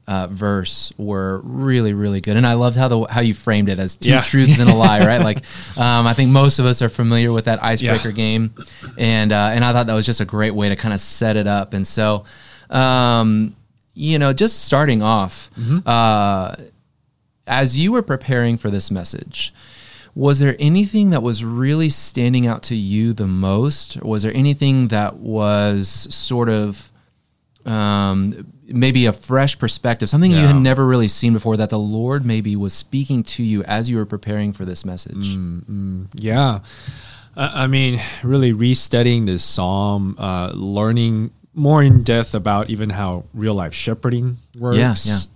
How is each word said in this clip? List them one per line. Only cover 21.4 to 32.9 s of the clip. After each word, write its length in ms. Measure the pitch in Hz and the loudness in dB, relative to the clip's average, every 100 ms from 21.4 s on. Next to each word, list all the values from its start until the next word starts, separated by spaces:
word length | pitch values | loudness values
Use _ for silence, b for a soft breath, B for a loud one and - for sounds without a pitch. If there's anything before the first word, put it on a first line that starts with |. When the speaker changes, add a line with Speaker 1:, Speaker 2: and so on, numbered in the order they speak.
Speaker 1:
really 460 | 117 120 135 151 160 | -4 -2 0 0 0
standing 580 | 139 - 123 123 127 120 | -2 -6 -2 2 2 2
out 160 | 113 | -2
to 100 | - 113 | -4 -4
you 380 | 98 104 113 | -2 0 0
the 120 | 113 95 | 0 -2
most? 720 | 92 95 101 139 143 - - | 0 0 0 0 -4 -8 -10
Or 80 | 107 | -6
was 120 | 107 | -4
there 120 | 110 | -2
anything 540 | 131 139 143 139 135 120 | 0 0 2 2 2 2
that 280 | 107 104 - | 0 -2 -6
was 720 | 110 107 104 104 104 101 95 - - | -6 -2 0 2 0 -2 -4 -6 -8
sort 400 | - - 120 117 | -8 -4 -2 0
of, 420 | 107 104 101 - _ b _ _ _ _ _ | 0 -2 -6 -14 _ b _ _ _ _ _
um, 840 | - 110 104 101 98 95 98 87 - - - | -6 -2 0 0 0 0 -2 -6 -14 -20 -6
maybe 400 | 123 131 127 117 | 0 2 4 2
a 60 | |
fresh 460 | 104 - 131 139 - | 0 -2 0 0 0
perspective, 500 | 117 - 123 117 104 | -4 -2 -2 -2 0
something 200 | 147 180 | 2 4
you 60 | 160 | 6
had 180 | 147 139 | 6 6
Speaker 2:
Yeah. 20 | |
Speaker 1:
never 260 | 131 131 131 | 4 4 2
really 220 | 127 107 | 4 2
seen 240 | - 117 | 0 2
before 240 | 113 113 107 | 2 0 -2
that 140 | 107 | -2
the 80 | 110 | -2
Lord 460 | 104 110 120 139 120 | -4 -4 -2 -2 -2
maybe 280 | 110 104 | -2 -2
was 200 | 101 98 | -2 -4
speaking 480 | - - | -6 -6